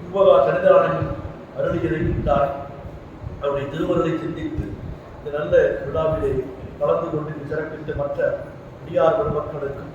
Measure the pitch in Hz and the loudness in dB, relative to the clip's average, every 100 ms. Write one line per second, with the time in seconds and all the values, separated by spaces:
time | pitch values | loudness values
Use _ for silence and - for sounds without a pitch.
0 | 175 190 190 - - - 185 185 - - | -4 6 8 8 6 4 8 8 6 0
1 | - - - - - 131 135 165 165 156 | -2 -4 -8 -12 -14 -4 -2 0 0 0
2 | 160 - 151 139 - - - - - - | 0 0 2 4 2 -2 -8 -12 -14 -14
3 | - - - - 143 143 135 156 175 170 | -16 -14 -12 -4 -2 -2 -4 -4 -2 0
4 | 165 - - - 156 - - - - - | 0 -2 -4 -6 -6 -6 -6 -8 -10 -12
5 | - - 147 147 151 175 - - 135 156 | -14 -14 -8 -4 4 6 6 2 -4 0
6 | 160 156 143 131 127 - - - 147 165 | 0 2 0 -2 -4 -8 -14 -4 2 2
7 | 165 156 147 151 143 156 156 156 151 139 | 0 -4 -6 -8 -6 -6 -6 -8 -8 -4
8 | 143 - 147 - - - - - - 175 | -4 0 0 0 -8 -14 -16 -16 -4 2
9 | 165 147 147 147 - 147 139 - - | 4 4 0 -2 -4 -6 -8 -8 -12